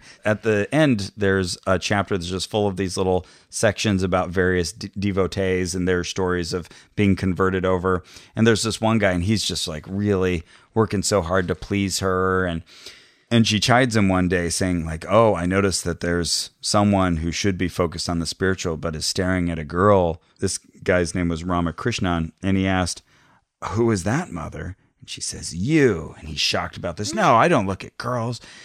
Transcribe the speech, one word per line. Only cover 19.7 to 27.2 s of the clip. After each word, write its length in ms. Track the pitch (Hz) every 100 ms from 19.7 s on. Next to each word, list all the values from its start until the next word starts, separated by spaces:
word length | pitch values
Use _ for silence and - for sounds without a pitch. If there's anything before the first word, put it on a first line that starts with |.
| 85 104 98 87 80 _ -
This 200 | 98 -
guy's 560 | _ - - 90 85 92
name 140 | 85
was 140 | 80
Ramakrishnan, 880 | 87 87 85 - 120 - 92 85 82 -
and 140 | 95 95
he 100 | 95
asked, 340 | 92 87 - _ _ _ _ _ - -
"Who 180 | 101 117
is 140 | 104
that, 260 | 95 135 180
mother?" 440 | 85 80 80 87 95 _ _
And 100 | -
she 100 | -
says, 340 | - - 76 82
"You." 580 | 113 160 131 82 76 -
And 80 | 78
he's 120 | 76
shocked 360 | - 95 85 -
about 200 | 90 -
this. 140 | 107
"No, 200 | 262